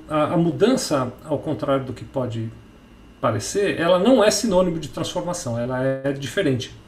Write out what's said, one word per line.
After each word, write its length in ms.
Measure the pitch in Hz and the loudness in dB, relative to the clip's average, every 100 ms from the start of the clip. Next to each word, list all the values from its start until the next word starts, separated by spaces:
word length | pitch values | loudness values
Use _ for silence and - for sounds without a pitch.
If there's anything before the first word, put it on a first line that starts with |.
| - | -4
A, 240 | 151 151 | -2 0
a 40 | 165 | 2
mudança, 760 | 170 135 214 262 - 135 120 - | 2 2 2 2 0 -2 -2 -6
ao 160 | - 139 | -6 -4
contrário 460 | 156 143 - 135 123 | -4 -4 0 -2 -2
do 80 | |
que 100 | 110 | -10
pode 480 | 107 131 120 113 113 - - - - - - - | -8 -6 -4 -4 -8 -10 -20 -20 -20 -20 -20 -4
parecer, 580 | 123 104 - 196 196 143 | -2 -2 -2 0 0 2
ela 180 | 170 180 | 2 4
não 240 | 214 262 | 6 6
é 80 | 208 | 6
sinônimo 480 | - 226 185 180 165 | 2 2 2 2 0
de 120 | 151 | -6
transformação, 680 | - 156 180 170 175 - 117 | -6 -6 -4 -6 -6 -4 -4
ela 240 | 120 127 | -4 -2
é 300 | 135 135 135 | -2 -2 -4
diferente, 640 | 139 139 - 160 123 - - | -4 -4 -2 0 0 -4 -14